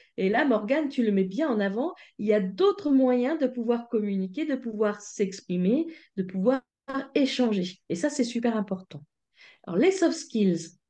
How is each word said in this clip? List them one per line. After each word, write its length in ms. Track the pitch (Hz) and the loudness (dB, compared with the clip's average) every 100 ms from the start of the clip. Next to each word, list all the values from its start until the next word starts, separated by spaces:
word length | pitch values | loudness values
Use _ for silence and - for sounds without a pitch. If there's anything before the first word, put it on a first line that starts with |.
| _ - | _ -2
Et 120 | 190 | 0
là, 160 | 226 | 2
Morgane, 440 | 294 214 208 285 285 | 2 2 2 0 0
tu 140 | - | 0
le 100 | 226 | 2
mets 120 | 196 | 2
bien 240 | 185 196 320 | 2 0 0
en 120 | 220 | 0
avant, 320 | 196 208 330 - - - | 0 -2 -4 -6 -16 -4
il 80 | 214 | 0
y 60 | |
a 80 | 214 | 2
d'autres 500 | 190 185 392 381 294 | 0 2 2 2 2
moyens 480 | 269 254 247 247 320 | 4 4 4 2 0
de 80 | 262 | -2
pouvoir 420 | 247 226 240 233 | 0 -2 -2 -2
communiquer, 560 | 226 208 196 190 190 311 | -2 0 -2 -4 -4 -4
de 80 | |
pouvoir 460 | 262 233 208 208 208 | -4 -6 -2 -2 -2
s'exprimer, 880 | - - 190 190 - 180 180 269 320 - - - | -8 -4 -4 -4 -4 0 2 2 0 -8 -10 -8
de 60 | |
pouvoir 400 | 185 190 208 262 - _ - 269 269 | -6 -2 0 0 -4 _ -10 -8 -4
échanger. 640 | - 262 - 240 202 180 - - | 0 0 2 0 0 -2 -8 -8
Et 60 | |
ça, 160 | 185 294 | -4 -2
c'est 140 | 285 | -2
super 320 | 233 240 233 220 | -2 -2 -2 -2
important. 460 | 202 190 - 151 - _ _ _ - _ - | -4 -6 -10 -18 -18 _ _ _ -20 _ -4
Alors, 120 | 170 | 2
les 120 | 349 | 2
soft 260 | 381 330 - | 4 2 0
skills. 640 | - 226 196 160 - - _ | -4 0 2 2 -4 -16 _